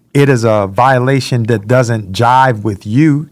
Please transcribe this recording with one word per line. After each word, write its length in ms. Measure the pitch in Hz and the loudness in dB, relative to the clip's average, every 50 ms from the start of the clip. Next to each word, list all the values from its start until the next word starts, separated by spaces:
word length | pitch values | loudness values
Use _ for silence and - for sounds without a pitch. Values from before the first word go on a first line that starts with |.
| _ _ - | _ _ 0
it 160 | 139 139 135 | 2 2 4
is 140 | 139 117 113 | 2 2 2
a 240 | 117 107 107 101 98 | 2 2 2 0 0
violation 760 | 98 98 123 131 135 127 123 127 139 135 127 - 131 123 113 | 0 0 2 2 2 2 0 0 -2 -2 -2 -2 -4 -2 -2
that 240 | 107 120 107 101 107 | -2 -2 -2 -2 -2
doesn't 440 | 127 131 127 113 117 113 104 90 | -2 -2 0 -2 -2 -6 -6 -6
jive 500 | 95 92 117 117 127 131 131 131 120 107 | -4 0 0 2 4 4 2 2 0 -2
with 240 | 101 113 101 95 - | -4 -6 -6 -6 -6
you, 460 | 107 107 131 156 160 143 143 156 - | -4 0 2 2 2 2 0 -4 -8